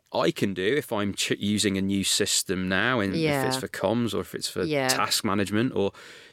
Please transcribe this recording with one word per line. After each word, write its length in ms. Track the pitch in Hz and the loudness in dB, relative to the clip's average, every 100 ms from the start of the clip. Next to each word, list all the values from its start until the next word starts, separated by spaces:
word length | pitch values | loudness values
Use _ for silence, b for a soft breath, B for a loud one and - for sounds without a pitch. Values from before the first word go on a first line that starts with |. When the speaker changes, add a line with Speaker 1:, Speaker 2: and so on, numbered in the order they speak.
| - | -6
Speaker 1:
I 200 | 110 165 | -2 0
can 220 | - 107 | 0 -2
do 220 | 92 95 147 | 0 0 0
if 160 | - | 0
I'm 220 | 107 101 | -2 -2
ch-, 260 | 92 - - | 0 -2 0
using 380 | 101 104 101 95 | 0 2 2 2
a 40 | |
new 220 | 98 98 | 0 0
system 640 | 92 - 101 - - 92 92 | 2 2 2 0 0 -2 0
now, 320 | 95 117 127 | 2 2 2
and 160 | 98 165 | 0 0
Speaker 2:
Yeah. 280 | 156 139 | 0 0
Speaker 1:
if 40 | 131 | 0
it's 80 | 131 | -2
for 140 | - | -4
comms 440 | - 98 117 113 | -2 0 2 0
or 60 | 95 | -2
if 160 | 90 - | -6 -6
it's 140 | - | -6
for 160 | - 95 | -2 -2
Speaker 2:
Yeah. 240 | 143 131 | 0 0
Speaker 1:
task 340 | 127 104 - | 0 0 0
management 540 | 110 101 95 104 127 - | 0 0 0 0 0 0
or, 160 | 98 - B B B | -2 -4 B B B